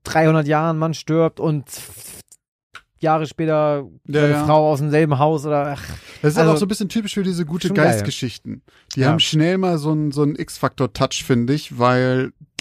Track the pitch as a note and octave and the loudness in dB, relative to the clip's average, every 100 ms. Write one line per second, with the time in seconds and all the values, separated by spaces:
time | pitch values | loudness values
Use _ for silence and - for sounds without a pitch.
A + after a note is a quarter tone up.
0 | - D#3+ D#3+ D#3+ D3 D3+ E3 D#3 D#3+ D3 | -2 2 4 4 2 0 0 -2 -4 -4
1 | - E3 D#3+ - D#3+ D3+ - - - - | -2 2 2 0 -2 -2 -6 -16 -18 -18
2 | - - - - _ _ _ - _ _ | -20 -20 -20 -20 _ _ _ -20 _ _
3 | D#3+ D#3+ D3 - D#3+ D#3 D3+ C#3+ A#2 - | 0 0 -2 -4 0 2 2 -2 -6 -16
4 | - D3 D3 D3 D3+ D#3 D3+ C#3 D3 D3+ | -4 2 2 2 4 4 4 2 2 2
5 | D#3+ C3+ D3+ D#3+ D3+ D3 C#3+ C#3 - - | 2 2 2 0 -2 -2 -2 -8 -12 -16
6 | - - D3+ E3+ E3 D#3 G3 G#3+ G3 A3+ | -18 -2 0 4 4 4 0 -2 -4 -4
7 | G3+ G#3 F#3 F3 D3+ E3+ F3+ G3 D3+ A2 | -4 -4 -2 -2 -4 -4 -2 2 2 2
8 | G2+ - B2 - A#2 A#2+ _ _ _ C3 | -2 -4 -8 -8 -14 -14 _ _ _ 0
9 | C3+ D#3+ - D#3 E3 F#3+ F#3 E3 D3 D3+ | 2 2 2 2 2 2 0 0 0 -2
10 | D3+ C#3 D3 - D#3+ - C3+ - B2+ - | -2 0 0 -2 -8 -4 -4 -2 -4 0
11 | C3+ - - A#2+ A#2+ D3 - B2+ B2 B2+ | -2 -2 0 0 2 -2 -4 0 2 2
12 | B2+ B2+ C3+ - - - | 2 0 -4 -8 -18 -4